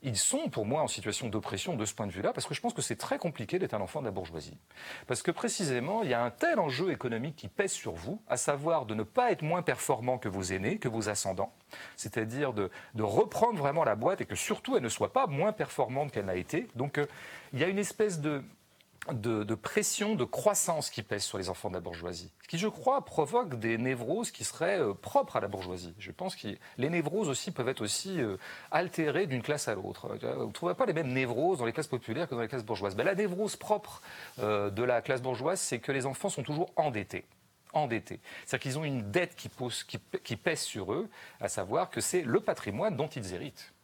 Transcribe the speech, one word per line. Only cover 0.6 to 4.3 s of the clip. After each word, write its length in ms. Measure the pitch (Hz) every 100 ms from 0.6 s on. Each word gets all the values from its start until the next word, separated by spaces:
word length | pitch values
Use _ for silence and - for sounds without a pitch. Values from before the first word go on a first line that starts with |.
| 104
moi 140 | 143
en 40 | 139
situation 420 | - 104 98 117
d'oppression 460 | 107 - 98 - 147
de 100 | 107
ce 100 | -
point 100 | 104
de 60 |
vue-là, 200 | 90 165
parce 140 | - -
que 80 |
je 80 | 143
pense 140 | 240 233
que 80 |
c'est 120 | - -
très 220 | - 285
compliqué 400 | 175 - 104 180
d'être 160 | 165
un 80 | 107
enfant 200 | 95 151
de 40 | 127
la 60 |
bourgeoisie. 460 | 98 87